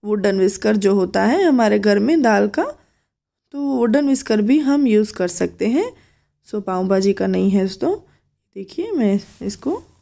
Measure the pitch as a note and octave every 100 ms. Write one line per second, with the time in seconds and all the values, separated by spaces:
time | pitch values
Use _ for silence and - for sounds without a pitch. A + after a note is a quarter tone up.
0 | G#3 G#3 G3+ G3 F#3 G3+ G#3+ G#3+ G3 G3
1 | F#3 F#3+ G3+ D#4+ F4+ C4 A3 G#3 G#3 G3+
2 | G#3+ E4 A#3+ G#3 G3+ G#3 A#4+ D5 _ _
3 | _ _ _ _ _ C#4+ C#4+ C4 A#3 B3+
4 | C#4+ C4 - A3 G#3 C#4+ C#4 C#4+ C4+ G#3+
5 | G#3+ - F3+ - F3+ - G3+ C4 A#4+ -
6 | _ _ _ _ - G#3+ G3 F#3 F#3 F#3+
7 | G3 G3 F#3+ F#3 F#3+ G3 F#3+ F#3 - G#4
8 | _ _ _ _ _ G3 F#3+ - G#4 F#4
9 | G#3+ G3+ G3+ - F#3+ - - F4 - _